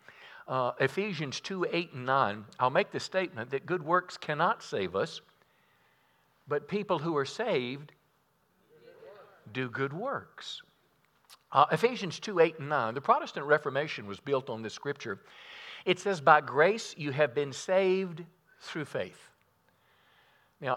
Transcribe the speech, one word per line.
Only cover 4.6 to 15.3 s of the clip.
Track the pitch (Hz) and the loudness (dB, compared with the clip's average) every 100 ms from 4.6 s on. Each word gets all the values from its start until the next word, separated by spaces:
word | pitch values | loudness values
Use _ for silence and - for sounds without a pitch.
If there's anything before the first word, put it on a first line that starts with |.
save | - 123 92 | -4 -2 -2
us, | 95 160 - - _ _ _ _ _ _ _ _ _ _ _ - | 0 -2 -4 -16 _ _ _ _ _ _ _ _ _ _ _ -4
but | 147 147 | -4 -2
people | 202 196 170 | -4 0 0
who | 160 151 | 0 0
are | |
saved | 135 - 240 160 123 139 151 - _ _ _ _ _ _ _ - - - - - - - - | -2 -2 0 0 0 -6 -12 -20 _ _ _ _ _ _ _ -20 -20 -20 -20 -20 -20 -20 -12
do | 113 127 | -6 -6
good | 120 135 | -4 -4
works. | 156 254 175 92 - - - - _ _ _ _ _ _ - _ | -4 -6 -6 -8 -14 -14 -14 -16 _ _ _ _ _ _ -20 _
Uh, | 131 147 | 4 6
Ephesians | 165 233 220 190 - | 4 2 0 -8 -8
two, | - 185 | -2 4
eight | 165 160 | 4 2
and | 143 | -2
nine, | 151 113 | -2 0
the | 123 | 0
Protestant | 131 269 320 - 143 | 2 2 0 -4 4
Reformation | 151 147 135 151 - 104 | 4 4 -2 -2 -6 -10
was | 98 | -8
built | 139 135 131 | 0 0 0
on | 110 | -6
this | 110 | -8
scripture. | - - 107 113 98 - | -6 -6 -6 -6 -8 -10